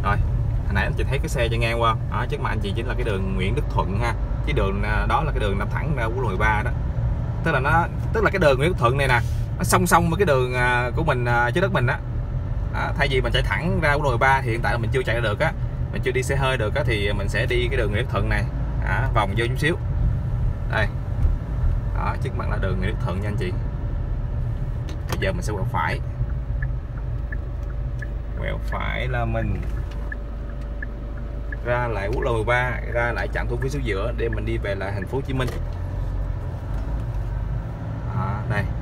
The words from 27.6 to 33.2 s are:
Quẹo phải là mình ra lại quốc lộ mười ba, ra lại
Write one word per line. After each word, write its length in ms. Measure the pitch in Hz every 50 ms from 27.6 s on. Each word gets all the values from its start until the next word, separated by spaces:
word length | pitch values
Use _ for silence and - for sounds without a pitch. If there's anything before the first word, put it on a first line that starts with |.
| - - - - - - - - - - 73 73 - - - 57
Quẹo 200 | 57 50 52 52
phải 500 | - - - - 50 52 50 - 120 127
là 160 | 127 120 120
mình 360 | 113 113 113 110 107 104 95 - - - - - - - - - - - - - - - - - - - - - - - - - - - - - - - - - - - - - - - - -
ra 240 | 120 120 123 123 120
lại 200 | 110 101 98 101
quốc 140 | 120 -
lộ 100 | - 127
mười 120 | 120 110 104
ba, 360 | 107 120 123 127 123 120 120 117 110
ra 200 | 110 120 117 120
lại 160 | 113 95